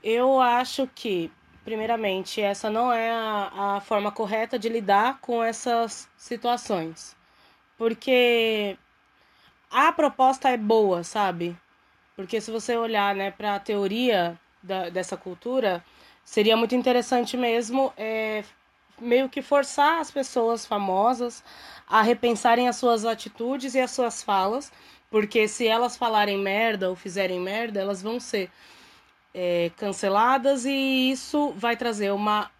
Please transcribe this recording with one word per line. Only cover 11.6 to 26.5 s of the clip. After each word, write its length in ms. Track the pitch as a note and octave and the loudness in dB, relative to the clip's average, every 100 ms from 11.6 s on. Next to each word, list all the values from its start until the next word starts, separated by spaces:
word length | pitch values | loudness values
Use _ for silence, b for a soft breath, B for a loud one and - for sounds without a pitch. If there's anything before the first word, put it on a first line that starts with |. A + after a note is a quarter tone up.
| _ _ _ _ _ - | _ _ _ _ _ -16
Porque 260 | F#3+ A3 | -6 -6
se 100 | G#3 | -4
você 240 | A3+ G#3 A#3 | -8 -2 -2
olhar, 400 | A3+ A3 G3+ G3+ | 0 0 0 0
né, 160 | G3 | -4
pra 280 | G3 G#3+ G3+ | -4 -4 -4
teoria 760 | - G#3 G3 G3+ B3 G#3 E3+ E3+ _ _ | -2 -2 0 0 2 2 0 -4 _ _
da, 280 | F3+ F#3+ E3+ | -8 -6 -4
dessa 260 | F3+ F3 F#3 | -6 -6 -8
cultura, 680 | - F3 A#3+ C4 A3 F3 b b b b | -10 -10 -4 0 0 -2 b b b b
seria 340 | - - G#3+ A3+ | -6 2 4 4
muito 180 | A#3 B3 | 2 0
interessante 640 | B3 B3 A#3 G#3 A#3+ B3 | 2 0 2 0 0 -2
mesmo, 560 | A#3+ A#3 A3 B3+ C4+ - | 0 0 -2 -2 -2 -2
é, 460 | A3 A3 A3 G#3+ G#3 _ _ _ _ - | -6 -4 -4 -4 -8 _ _ _ _ -12
meio 300 | A#3 A#3+ C4 | 2 2 2
que 120 | C#4+ | -4
forçar 580 | C4+ C#4+ C4+ - C#4+ E4 | 0 0 2 2 2 2
as 100 | D4+ | -2
pessoas 540 | C#4+ C4 B3+ A3+ A#3 - | -6 -4 0 0 0 -2
famosas 800 | G#3 G3 F#3 A3 B3 A#3+ - B B B B B | -2 0 2 2 2 -4 -8 B B B B B
a 140 | G#3+ | 4
repensarem 680 | A3 B3 A#3+ A3+ B3 A#3 B3 | 4 4 2 2 4 4 2
as 80 | A#3 | 0
suas 300 | B3 A3+ A3 | 2 2 0
atitudes 680 | A3 - - A#3 C#4 C4 C4 | -4 -8 -8 -4 -4 -2 -2
e 40 | |
as 120 | B3 | -2
suas 300 | - A#3+ - | 0 -2 -2
falas, 500 | - G3 F#3+ A#3+ C#4+ B B B _ | 0 0 2 -2 -8 B B B _
porque 380 | A3 G#3 A3+ G#3+ | 0 2 2 0
se 180 | - A#3 | 0 0
elas 280 | A3 A#3+ A#3 | 2 0 -2
falarem 400 | A#3+ A3 G#3 G3 | 0 2 2 0
merda 520 | G3 | 0